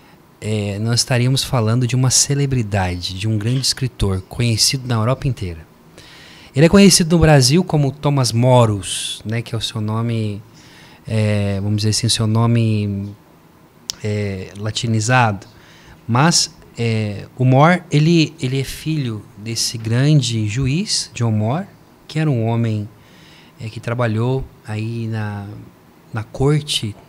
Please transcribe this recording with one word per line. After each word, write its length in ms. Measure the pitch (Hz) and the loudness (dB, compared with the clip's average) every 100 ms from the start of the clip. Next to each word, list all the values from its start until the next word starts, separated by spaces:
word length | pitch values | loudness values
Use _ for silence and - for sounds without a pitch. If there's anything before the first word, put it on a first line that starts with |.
| - - _ _ | -20 -20 _ _
é, 380 | 104 107 101 101 | -4 -4 -2 -4
nós 220 | 113 117 | -2 -2
estaríamos 420 | - 123 123 135 | 0 2 2 0
falando 420 | - 131 110 120 123 | 0 0 2 2 0
de 80 | 127 | 2
uma 140 | 127 | 2
celebridade, 1040 | - - 143 139 131 107 101 92 90 90 | 2 2 0 0 -2 -2 -2 -2 -4 -8
de 160 | 92 107 | -6 -2
um 80 | 110 | -2
grande 240 | 107 131 | -2 -2
escritor 600 | 127 - 127 - 104 95 | -2 -4 -6 -2 -2 -2
conhecido 640 | - - 120 110 - 135 123 | -6 -2 0 2 0 -2 -2
na 60 | |
Europa 340 | 117 110 131 143 | 0 0 0 -2
inteira. 380 | 117 92 80 78 - - - - - - - - 131 | -4 -6 -10 -16 -20 -20 -20 -20 -20 -20 -20 -6 2
Ele 80 | |
é 40 | 165 | 6
conhecido 480 | 196 202 - 165 170 | 8 8 6 4 4
no 40 | |
Brasil 420 | 156 147 127 160 | 6 6 6 2
como 260 | 180 156 139 | 2 2 0
Thomas 400 | 131 147 143 120 | 0 0 0 0
Morus, 880 | 113 127 127 117 101 - - - - 104 | 2 4 6 4 0 -6 -8 -8 -10 -6
né, 160 | 117 | -6
que 120 | 117 | -6
é 40 | 113 | -8
o 20 | |
seu 200 | - 117 | -6 -6
nome, 600 | 107 110 117 113 107 101 - - - - - - - | -4 -2 -2 -2 -4 -6 -12 -20 -20 -20 -20 -20 -6
é, 540 | 110 107 104 101 98 | -2 0 0 0 -2
vamos 180 | 104 107 | -2 0
dizer 120 | 107 | 0
assim, 160 | 101 117 | 0 0
o 40 | |
seu 160 | - 110 | 0 0
nome, 840 | 110 117 117 113 107 104 98 101 104 - - _ _ _ _ - - | 2 2 2 2 0 -2 -4 -8 -14 -20 -20 _ _ _ _ -12 -8
é, 480 | 107 104 101 95 92 95 | -6 -4 -4 -6 -10 -10
latinizado. 880 | 107 107 117 113 107 127 117 98 - - - - - - - | -8 -4 -2 0 2 4 4 0 -8 -20 -20 -20 -20 -16 -2
Mas, 440 | 117 160 170 - - - - | 2 4 2 -2 -6 -18 -6
é, 480 | 117 110 107 101 95 - | -2 -2 -4 -6 -12 -2
o 80 | |
More, 380 | 127 131 156 180 - | 2 6 6 4 0
ele, 420 | 147 156 170 151 - | 2 4 4 2 -2
ele 180 | 127 135 | -4 -4
é 40 | |
filho 580 | 127 - - 156 123 107 - - | -6 -8 -6 -4 -4 -8 -12 -14
desse 400 | 110 113 - 117 | -10 -6 -6 -6
grande 680 | 110 120 143 151 117 113 107 | -2 0 4 4 2 -2 -2
juiz, 600 | 110 135 151 214 - - | -2 -2 -2 -2 -4 -6
John 200 | - 117 | -4 -2
Moore, 340 | 107 107 147 202 - - _ - | 0 0 -2 -6 -14 -20 _ -10
que 120 | 151 | -4
era 120 | 156 | 0
um 160 | 123 113 | 0 0
homem, 420 | 117 117 107 104 - - - - - - - | 0 0 -2 -6 -12 -20 -20 -20 -20 -20 -16
é, 80 | 113 | -14
que 120 | 110 | -10
trabalhou 640 | 117 120 120 110 123 131 127 - - | -6 -2 0 0 0 -2 -6 -12 -10
aí 400 | 107 110 117 113 | -8 -6 -6 -6
na, 380 | 110 107 101 101 110 113 - - - - | -6 -6 -8 -10 -14 -18 -20 -20 -20 -12
na 100 | 120 | -10
corte 720 | 110 - 135 151 151 - 110 101 | -8 -2 2 2 0 -6 -6 -10